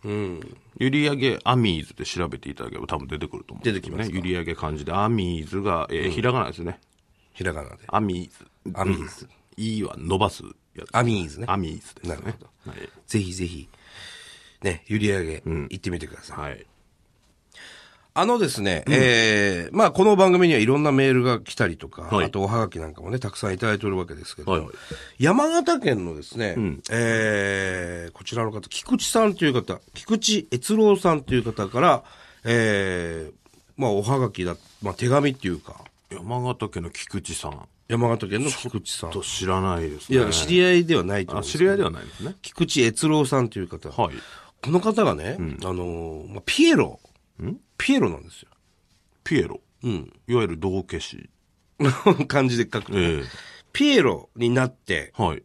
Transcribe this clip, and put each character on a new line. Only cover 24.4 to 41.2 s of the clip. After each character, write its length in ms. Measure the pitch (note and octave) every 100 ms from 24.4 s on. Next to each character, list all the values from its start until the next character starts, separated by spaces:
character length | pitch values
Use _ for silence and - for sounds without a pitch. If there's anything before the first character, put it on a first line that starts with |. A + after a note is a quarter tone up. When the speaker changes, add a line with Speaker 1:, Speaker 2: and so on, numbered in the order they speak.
Speaker 1:
ど、 80 | E2
Speaker 2:
は 60 | F2+
い 40 |
は 60 | D#2
い。 20 | - - - - -
Speaker 1:
山 300 | C#3 A3+ D4+
形 300 | E4 C#4+ E4+
県 260 | F#3+ A2+ F2
の 100 | D#2
で 80 |
す 140 | D2 A2+
ね、 180 | G#2+ F2+
Speaker 2:
う 20 |
ん。 240 | G2+ C2+ -
Speaker 1:
え 1160 | A2+ A#2 A2+ A2 G#2 G2 G2 F#2+ F#2 F2 F2 E2+
ー、 20 |
こ 120 | -
ち 120 | - A#2
ら 80 |
の 80 | A2
方、 100 | G#2+
菊 340 | - - - B3+
池 100 | -
さ 200 | A#3 A3
ん 100 | F#3
と 100 | D#3+
い 40 |
う 40 |
方、 260 | B2 - F2+ _
菊 220 | - - A3
池 320 | - G#3+ -
悦 240 | B2+ - A3
郎 220 | G#3+ G3
さ 160 | F#3+
ん 80 | D#3
と 140 | C3 B2
い 20 |
う 60 |
方 240 | A2+ G#2+ G2
か 120 | A2+
ら、 240 | E3+ C#3 - - - -
え 880 | A#2 A#2 A2 G2+ F#2+ F2+ E2+ E2 D#2
ー、 20 | - _ _ _ -
ま 100 | C3
あ、 40 |
お 100 | G2+
は 180 | G2+ C3+
が 100 | A#2+
き 140 | G2+
だ、 140 | F2+ E2 - _
ま 100 | G2+
あ、 20 |
手 140 | F2+ A#2+
紙 240 | C#3 C#3+
っ 40 | C3
て 120 | G2
い 40 |
う 80 | E2
か。 240 | - - - _ _
Speaker 2:
山 320 | F#2+ F2 B2
形 280 | B2 A#2+ G#2+
県 140 | F2+
の 60 | E2
菊 300 | - - G2+
池 140 | -
さ 140 | E2+ D#2+
ん。 200 | D2 - _ _
Speaker 1:
山 220 | A#2 A#2
形 180 | A#2 G2
県 160 | G#2
の 60 | D3
菊 260 | - B2 A2
池 140 | -
さ 160 | - E2
ん。 40 |
Speaker 2:
ち 60 | F2
ょ 20 |
っ 20 |
と 40 | -
知 180 | - F#2
ら 160 | F#2
な 180 | F#2+ E2+
い 100 | E2
で 100 | D2+
す 100 | -
ね。 60 | C3
Speaker 1:
い 40 |
や、 80 | A2
知 180 | D#2+ D3
り 160 | F3+
合 80 | F3+
い 120 | F3+ E3+
で 120 | D3+
は 60 |
な 140 | F2+
い 80 | G2+